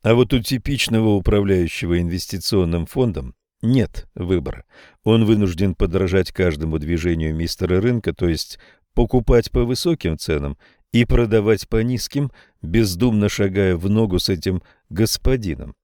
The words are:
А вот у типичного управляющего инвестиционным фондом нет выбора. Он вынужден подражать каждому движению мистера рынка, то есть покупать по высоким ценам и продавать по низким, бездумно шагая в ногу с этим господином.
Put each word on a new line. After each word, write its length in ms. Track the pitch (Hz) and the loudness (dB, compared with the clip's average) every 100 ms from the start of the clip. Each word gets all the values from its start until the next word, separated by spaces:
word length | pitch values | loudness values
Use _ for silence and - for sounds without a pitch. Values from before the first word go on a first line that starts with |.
А 120 | 110 | 4
вот 180 | 120 123 | 4 4
у 60 | 127 | 0
типичного 680 | 107 131 - 143 - 113 110 | -2 -4 -2 -2 0 2 2
управляющего 920 | 101 - 104 101 95 82 - 85 87 | 2 2 2 2 2 0 -4 -2 0
инвестиционным 840 | 85 87 - 95 - 101 85 85 80 | 0 -4 -6 -8 -2 0 0 -2 -4
фондом 480 | 139 123 80 64 - _ _ | -2 -2 -2 -10 -16 _ _
нет 440 | - 135 95 - - | 0 2 0 -6 -12
выбора. 500 | - 90 90 65 - - - - _ | -10 -2 -2 -2 -12 -18 -20 -20 _
Он 220 | 107 113 | 2 4
вынужден 500 | 110 107 98 82 98 | 4 2 2 0 -2
подражать 560 | 87 87 92 92 95 90 | 0 -2 0 0 0 -2
каждому 480 | - 90 73 82 78 | -2 -2 0 -4 -4
движению 560 | 76 85 87 82 80 | -2 -2 0 -2 -2
мистера 460 | 80 80 - 87 92 | -2 -4 -4 0 0
рынка, 340 | 117 120 95 | 2 0 -4
то 140 | 80 87 | -2 -2
есть 320 | 78 - - - _ _ | -2 -6 -16 -20 _ _
покупать 560 | - 117 127 113 120 - | 0 2 2 4 2 2
по 140 | 123 | -2
высоким 540 | 120 127 175 165 85 78 | 0 -2 -2 -2 -2 -4
ценам 380 | - 76 71 69 _ _ _ | -2 -4 -4 -10 _ _ _
и 140 | - | 0
продавать 640 | - 113 117 110 104 104 - | 4 2 4 2 2 0 0
по 140 | 113 | -2
низким, 500 | 117 123 - 143 139 - _ _ | -2 -4 -4 -4 -4 -8 _ _
бездумно 680 | 80 107 107 87 123 107 104 | -2 0 0 2 2 2 0
шагая 480 | - 98 95 95 87 | 0 0 2 0 0
в 140 | 95 | 0
ногу 280 | 107 110 90 | 0 2 0
с 120 | - | 0
этим 320 | 92 95 92 _ _ _ | -2 -2 -4 _ _ _
господином. 840 | 82 110 - - 131 101 71 - - | -2 0 0 0 0 -2 -8 -10 -16